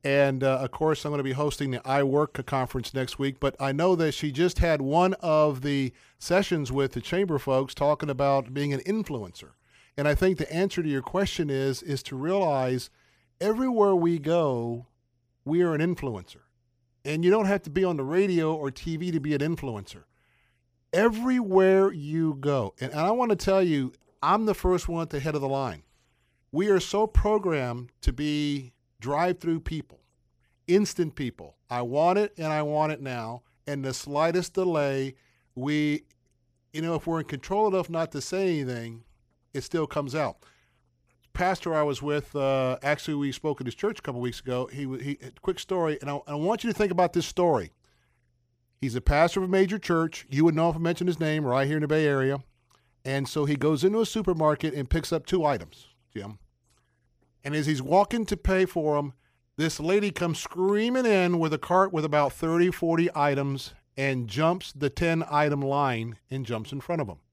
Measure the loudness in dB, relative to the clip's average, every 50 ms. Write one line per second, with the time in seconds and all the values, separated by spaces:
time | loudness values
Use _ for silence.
0 | _ 0 2 4 4 4 2 2 2 2 2 2 -2 -4 -4 0 0 0 0 0
1 | -2 -4 -4 -2 -2 -2 -2 -2 -2 -2 -2 -2 -4 -4 -4 -6 -4 0 0 2
2 | 2 2 2 2 0 0 _ -10 -8 -4 -2 -2 -2 -2 -4 -6 -8 -6 -6 -6
3 | -6 -6 -4 -4 -4 -4 -4 _ -2 -4 -2 -2 -4 -2 0 2 2 2 4 4
4 | 2 0 0 -2 -4 -4 0 2 2 2 4 2 4 4 4 2 2 2 4 4
5 | 4 4 2 0 0 2 4 4 4 4 2 -2 -2 -2 0 0 0 -2 -4 _
6 | _ _ _ _ -4 2 2 2 2 2 0 -2 -2 -2 0 0 0 0 -2 -6
7 | -6 -2 0 0 0 2 0 -2 0 0 0 0 0 -2 -4 -2 0 0 0 0
8 | -2 -6 -2 0 2 2 2 2 0 -2 -4 -4 -2 -2 -2 -4 -2 -2 -2 -2
9 | -2 -4 -6 -8 -8 -10 -14 -18 -20 -20 _ _ _ _ _ _ _ _ _ -2
10 | 0 2 2 4 4 2 2 0 -4 -4 -2 -2 -2 0 0 -2 -2 0 -2 -2
11 | -4 -2 -2 -2 -2 -2 -2 -4 -4 -2 -2 0 0 -2 -2 -4 -6 -6 -6 -6
12 | -6 -8 -10 -6 -4 -2 0 0 0 0 0 0 0 0 -2 -4 -6 -8 _ _
13 | _ _ _ _ _ _ _ _ -2 -2 0 0 0 0 4 4 4 6 6 4
14 | 4 2 0 0 0 0 2 2 2 2 0 0 -2 -4 -6 -8 -10 _ _ _
15 | _ _ _ _ _ _ _ _ _ -2 2 2 2 2 2 2 0 0 0 -2
16 | -4 -8 -8 -8 -12 -16 -20 -20 _ _ _ _ _ _ _ _ _ _ _ _
17 | _ -6 -4 2 4 4 4 6 4 2 0 0 -2 -4 -2 0 0 0 0 -2
18 | -4 0 2 2 4 4 4 2 2 2 0 -2 -4 -6 -6 -6 -8 -6 -6 -4
19 | -4 -2 -2 -2 -2 0 -2 0 0 0 -2 -4 -4 -8 -8 -8 -10 -14 -18 -20
20 | -20 _ _ _ _ _ _ _ _ _ _ _ _ _ _ _ _ _ 2 4
21 | 4 4 2 2 0 0 0 0 0 4 6 6 8 8 8 6 6 4 2 -2
22 | -8 -4 -2 0 0 0 0 0 0 0 0 2 0 -2 -4 -8 -8 -6 -2 0
23 | 0 2 2 2 2 2 0 0 2 2 4 4 4 4 2 2 0 -2 -6 _
24 | _ _ _ _ 2 2 2 4 2 0 -2 0 2 2 2 2 0 -2 -4 -4
25 | -4 -4 -6 -6 -4 -2 -2 -2 -2 -2 -2 -2 -2 -4 -6 -10 -16 _ _ _
26 | _ _ _ _ _ _ _ _ _ _ -2 -2 2 4 4 2 2 0 0 0
27 | 0 2 2 2 4 4 2 2 0 0 -2 -2 -2 -4 -6 -8 -10 -16 _ _
28 | -4 -4 -2 -2 -4 -2 -2 -2 -2 -2 -4 -6 -8 -12 _ _ _ _ _ _
29 | -6 -4 -2 0 0 0 -2 -4 -4 -4 -4 -4 -4 -6 -8 -8 -10 _ -20 _
30 | _ _ _ _ _ _ _ _ _ _ _ _ _ 2 2 4 4 2 -2 -4
31 | -4 -4 -4 -6 -8 -8 -8 -10 -20 -20 -20 _ _ _ -6 -6 -4 -2 0 2
32 | 4 4 4 2 0 -2 -4 -6 -4 -2 -2 -2 -2 0 0 0 0 0 -2 -4
33 | -6 -8 -8 -6 -8 -8 -10 -12 _ _ _ _ _ -8 -8 -6 -4 -6 -6 -6
34 | -8 -6 -2 0 0 2 2 0 -2 -2 _ -2 0 0 2 0 0 0 0 -2
35 | -4 -6 -8 _ _ _ _ _ _ _ _ -8 -4 -2 0 0 0 0 -2 -4
36 | _ _ _ _ _ _ _ _ _ _ _ _ _ _ -8 -6 -4 -2 -2 -2
37 | -2 -2 -4 -4 -4 -6 -8 -10 -6 -4 0 2 2 2 2 0 -2 -2 -4 -4
38 | -4 -4 -4 -8 -8 -4 -4 -2 0 0 0 -2 -2 -4 -6 -8 -8 -10 -14 -16
39 | -20 _ _ _ _ _ _ _ _ _ _ -10 -8 -4 -2 -2 -2 -2 -4 -4
40 | -4 -4 -4 -2 -4 -4 -4 _ _ -20 _ _ _ _ _ _ _ _ _ _
41 | _ _ _ _ _ _ _ -2 0 0 0 -2 -2 -2 0 2 2 2 0 -4
42 | -2 -2 -2 -2 -4 -4 -4 -2 0 2 2 2 2 0 -2 -2 -2 -2 -2 -2
43 | -2 -6 -4 -2 -2 -4 -4 -4 -6 -6 -6 -4 -6 -8 -6 -4 -4 -4 -4 -4
44 | -10 -8 -8 -4 -4 -6 -6 -6 -8 -6 -4 -4 -4 -6 -8 -10 -8 -8 -8 -8
45 | -6 -8 -8 -8 -10 -18 -20 -8 _ -4 -4 -4 -4 -4 -2 0 0 0 -2 -4
46 | -4 -6 -6 -6 -6 -6 -6 -2 -2 -2 -2 0 -2 -4 0 2 0 0 4 2
47 | 2 2 2 -2 -2 -2 0 2 4 4 4 2 0 -4 _ _ _ _ _ _
48 | _ _ _ _ _ _ _ _ _ _ _ _ _ _ _ _ -6 -4 -4 0
49 | 2 2 6 6 6 4 4 0 0 2 4 4 4 2 2 -6 -2 0 2 2
50 | 2 0 -4 -8 -14 -6 0 4 4 4 6 4 2 2 2 0 0 -2 0 0
51 | 0 -2 0 0 0 0 0 0 0 2 2 2 2 2 0 -2 0 2 2 4
52 | 4 4 2 2 2 2 0 -2 -6 _ _ _ _ _ _ _ _ _ _ _
53 | _ -4 -4 -2 -4 -2 -2 -2 0 0 0 2 2 2 2 4 2 2 2 2
54 | 0 0 -2 -2 0 0 0 2 2 2 2 2 -2 -4 -4 -4 -2 0 -2 -2
55 | 0 -2 -4 -4 -2 0 0 2 2 2 0 0 -4 -10 -18 -20 -20 _ _ _
56 | _ _ _ -12 -12 -12 -14 -18 -20 _ _ _ _ _ _ _ _ _ _ _
57 | _ _ _ _ _ _ _ _ _ -4 -4 -2 0 0 -2 -2 -2 2 4 4
58 | 4 4 0 -4 -2 -2 -4 -4 0 0 2 2 2 0 0 -2 0 0 0 0
59 | -2 -4 -8 _ _ _ _ _ _ _ _ -2 -2 -2 -2 -4 -2 2 2 2
60 | 2 0 -2 -2 -2 -2 -2 -4 -6 -10 -4 0 0 2 2 2 2 2 0 2
61 | 2 4 4 4 4 4 2 2 2 0 -2 -4 -2 2 4 4 4 4 2 -2
62 | -2 2 2 2 2 2 0 -2 -2 0 4 4 4 4 2 0 0 0 2 2
63 | 2 2 2 2 2 2 2 2 0 -2 -4 -6 -8 -12 -16 -20 _ _ _ -4
64 | -2 -2 -2 -2 -4 -4 -2 2 2 2 2 0 -4 -14 -10 -4 -4 -4 -2 0
65 | 0 2 2 0 -2 0 2 2 2 2 2 0 0 0 0 2 2 2 0 -2
66 | -4 -6 -10 -14 _ _ -8 -8 -6 -4 -6 -6 -6 -8 -10 -12 -6 -4 -4 -4
67 | -4 -4 -8 -14 _ _